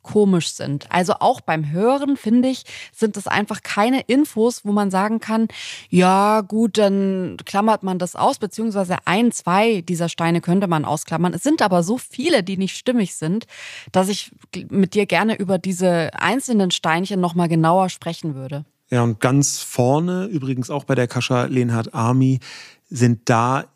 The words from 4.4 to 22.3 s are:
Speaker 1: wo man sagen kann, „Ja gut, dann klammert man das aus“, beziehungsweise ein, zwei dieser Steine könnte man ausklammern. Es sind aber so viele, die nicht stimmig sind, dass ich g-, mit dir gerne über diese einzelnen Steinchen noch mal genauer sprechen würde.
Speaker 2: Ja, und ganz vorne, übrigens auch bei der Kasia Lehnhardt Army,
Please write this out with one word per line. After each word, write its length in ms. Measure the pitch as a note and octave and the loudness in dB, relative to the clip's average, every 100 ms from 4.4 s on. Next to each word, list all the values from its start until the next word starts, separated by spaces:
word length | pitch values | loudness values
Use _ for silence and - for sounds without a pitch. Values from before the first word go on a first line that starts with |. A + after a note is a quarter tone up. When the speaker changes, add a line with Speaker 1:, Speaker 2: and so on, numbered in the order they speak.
| A#3 A#3+ G#3 | 0 0 -2
Speaker 1:
wo 60 | |
man 180 | G#3 G3+ | 0 2
sagen 300 | F#3 G#3 A3+ | 0 0 -2
kann, 280 | - A3 A3+ - - - - | -2 -2 -2 -4 -14 -16 0
„Ja 500 | F3+ F#3 F#3+ G#3 A3 | 4 6 6 4 2
gut, 380 | G3+ A3 A3+ G#3+ | 0 0 0 4
dann 580 | G3+ G3 G3 F#3+ F3 F2+ - | 2 2 0 -2 -4 -8 -6
klammert 380 | G3 A3 G#3+ | 0 2 2
man 160 | F#3+ F3+ | 0 -4
das 160 | F3+ - | -4 0
aus“, 240 | F#3+ C#4 | 0 0
beziehungsweise 560 | G3 - A3+ G3+ F3+ F3+ - | -6 -4 -4 -2 -2 -4 0
ein, 260 | F#3+ A#3+ | 2 2
zwei 500 | - - F#3 A3+ G#3 | 0 0 2 2 0
dieser 280 | E3+ E3+ E3+ | -2 -2 -2
Steine 320 | - E3 E3+ | -2 0 0
könnte 240 | E3+ F#3 F#3+ | 2 0 2
man 200 | D#3+ A#2+ | 0 0
ausklammern. 500 | D3+ - D#3+ F3 E3 | -4 -4 -2 0 0
Es 80 | |
sind 180 | C#4 D#4+ | 0 2
aber 220 | G#3+ F3+ | 2 2
so 160 | E3+ B3 | 2 -2
viele, 420 | - - D4+ C#4+ | -6 -6 0 0
die 160 | F#3 F#3+ | 0 -4
nicht 180 | F#3+ - | -4 -4
stimmig 400 | - B3 F#3 - | -2 0 -2 -4
sind, 300 | D#3 G#3 - - - - - | -4 -4 -6 -16 -18 -18 -2
dass 180 | F#3 F#3+ | 0 0
ich 220 | G3+ - - _ | -2 -8 -18 _
g-, 140 | F3+ F#3+ | -14 -4
mit 240 | G3 F#3 G#3 | 0 2 2
dir 100 | G3+ | 2
gerne 320 | E3+ G#3+ A3 | 2 2 0
über 220 | F#3+ F#3+ | -2 -2
diese 500 | F#3+ F3 F#3 E3+ D#3+ - | -2 0 2 2 -2 -2
einzelnen 560 | F3 B3 C4 A3 F#3 | -2 -2 0 2 2
Steinchen 500 | - E3+ E3 F#3+ G3 | 0 0 -2 -2 -2
noch 140 | F3 E3+ | 0 0
mal 120 | E3+ | 2
genauer 420 | E3 D#3+ F#3 F#3 | 2 4 4 2
sprechen 440 | - E3+ E3 D#3+ | -4 -10 -8 -8
würde. 320 | C3+ C3 C#3+ D3+ _ _ | -8 -8 -10 -12 _ _
Speaker 2:
Ja, 140 | B2 | 0
und 160 | A#2 G#2+ | 0 0
ganz 380 | B2+ C#3 C#3 - | 2 4 2 -2
vorne, 640 | - - B2 D3 F3 F3+ G3 | -4 0 2 2 0 -4 -4
übrigens 440 | E3+ C3 B2+ B2 | -4 -4 -4 -4
auch 140 | C#3+ | -6
bei 120 | - C3 | -2 -2
der 120 | A#2+ | -2
Kasia 380 | B2 - B2 B2+ | -2 -2 -2 0
Lehnhardt 480 | C3 A#2+ A#2 G#2+ | 0 0 -2 -4
Army, 460 | - A#2 C3 C3 | -2 0 4 2